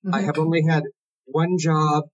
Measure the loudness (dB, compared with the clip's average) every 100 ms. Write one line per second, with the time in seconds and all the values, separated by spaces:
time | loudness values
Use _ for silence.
0 | -4 -2 -2 -2 0 2 2 0 -2 _
1 | _ _ -6 -2 0 0 0 0 2 0
2 | -4